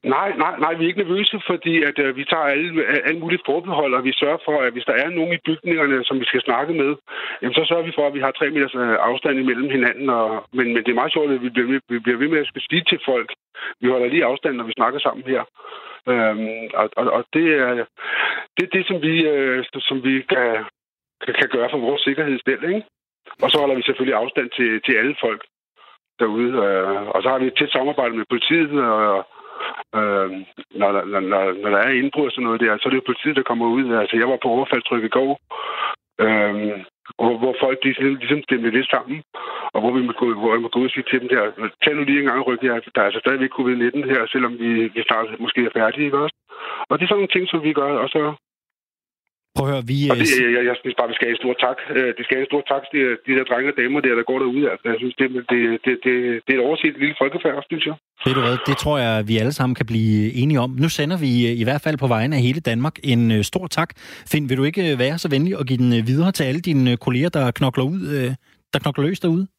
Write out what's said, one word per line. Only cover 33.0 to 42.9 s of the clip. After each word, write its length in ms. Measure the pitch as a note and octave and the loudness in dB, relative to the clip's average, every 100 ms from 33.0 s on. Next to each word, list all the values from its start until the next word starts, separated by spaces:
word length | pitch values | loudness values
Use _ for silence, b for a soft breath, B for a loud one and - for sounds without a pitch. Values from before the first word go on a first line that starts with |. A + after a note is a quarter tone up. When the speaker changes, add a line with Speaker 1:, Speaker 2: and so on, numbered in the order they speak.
Speaker 1:
jo 80 | - | 0
politiet, 260 | B2 D3+ C#3 | -2 0 0
der 140 | B2+ | 0
kommer 180 | A#2 A#2 | 0 2
ud. 260 | B2 C3 A2+ | 2 2 0
Altså, 140 | G2+ A#2 | 2 0
jeg 120 | B2 | 2
var 100 | B2+ | 0
på 60 | C3 A#2 | 2 0
overfaldstryk 480 | C3 B2+ - A#2+ | 2 0 0 -2
i 120 | A2 B2 | 0 2
går, 140 | C3+ C#3+ _ B B B B - _ - A2 | 2 -2 _ B B B B -6 _ 0 2
øh, 300 | A2 G#2 G2+ G#2+ G2+ F#2 _ - - | 4 2 0 -4 -4 -12 _ -20 0
hvor, 140 | A2+ A#2 | 0 2
hvor 140 | B2+ B2+ | 0 2
folk, 140 | C3+ C3 | 0 2
de 40 | C3+ | 0
ligesom, 280 | B2+ C3+ C3+ | 2 0 0
ligesom 180 | - D3 | -2 -2
stemte 260 | - B2+ A#2 A#2 | 0 0 2 0
lidt 120 | B2+ B2+ | 2 -2
sammen, 220 | B2 D3+ - B B B B | -2 -10 -10 B B B B
og 60 | - | 0
hvor 100 | A#2+ B2+ | 0 2
vi 40 | B2 | 0
må 40 | A#2 | 0
gå, 60 | A#2+ G#2+ | 0 2
hvor 100 | A2+ | 2
jeg 80 | A2+ | 0
må 80 | A#2 | 0
gå 60 | A#2+ | 0
ud 100 | B2+ | 0
og 20 | - | -2
sige 80 | - | -2
til 100 | B2 | -4
dem 80 | A#2+ | 0
der, 140 | B2 G#2+ G2+ G#2+ _ | 0 0 -2 -8 _
"Tag 100 | D3+ D3 | 0 0
nu 80 | |
lige 160 | C#3 C#3+ | 2 2
en 80 | C#3 | 2
gang 120 | B2 | 0
og 80 | C3 | 0
ryk, 140 | A#2+ | 0
der 400 | C3 A#2 - | 0 -2 -2